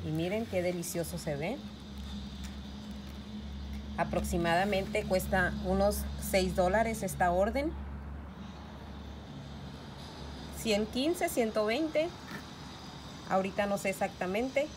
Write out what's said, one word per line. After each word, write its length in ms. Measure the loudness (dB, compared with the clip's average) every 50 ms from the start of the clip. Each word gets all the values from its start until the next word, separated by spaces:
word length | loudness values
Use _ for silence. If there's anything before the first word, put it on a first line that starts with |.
| -2
Y 60 | -2
miren 340 | 0 0 0 0 0 0 -2
qué 160 | 0 0 2
delicioso 560 | 2 2 0 0 -2 -2 -2 -2 -2 -2 -4
se 200 | -4 -2 -2 -2
ve. 200 | 0 0 -2 -2 -4 -6 -10 -10 -10 -12 -10 -10 -8 -8 -6 -6 -6 -6 -8 -8 -8 -8 -8 -8 -8 -10 -10 -10 -10 -10 -10 -10 -10 -10 -10 -10 -10 -10 -8 -8 -8 -8 -6 -8 -8 -6 -6 -6 -8 -8 -6 -2
Aproximadamente 1080 | -2 0 2 2 0 0 2 0 2 4 6 6 6 6 4 2 2 0 0 -2 -2 2
cuesta 480 | 4 2 2 4 4 4 4 4 4 2 0 0
unos 380 | 2 4 6 6 6 6 4 -2 -4 -4 -4
seis 320 | -2 2 4 4 4 4 4
dólares 480 | 4 6 6 6 6 4 4 2 0
esta 300 | -2 -4 2 4 4 6
orden. 400 | 6 6 4 4 4 2 0 0 -2 -4 -8 -8 -8 -8 -8 -8 -10 -10 -10 -12 -12 -12 -12 -12 -12 -12 -12 -12 -12 -12 -12 -12 -10 -10 -10 -10 -10 -12 -12 -12 -12 -10 -10 -10 -10 -10 -10 -10 -10 -10 -12 -12 -12 -12 -12 -12 -10 -10 -10 -10 -10 -10 -10 -8 -8
Ciento 340 | -4 0 2 4 4 2 2
quince, 380 | 0 2 2 2 2 2 0 0
ciento 360 | 4 2 2 4 4 2 4
veinte. 440 | 4 4 2 2 2 2 2 2 2 -2 -8 -12 -10 -10 -10 -10 -10 -12 -12 -12 -12 -12 -12 -12 -12 -12 -12 -12 -12 -12 -12 -2 2
Ahorita 380 | 2 4 4 2 2 2 2
no 100 | 2 2
sé 140 | 2 2 0
exactamente. 760 | 2 2 0 -2 0 -2 -2 0 2 0 0 2 2 2 0 0 -2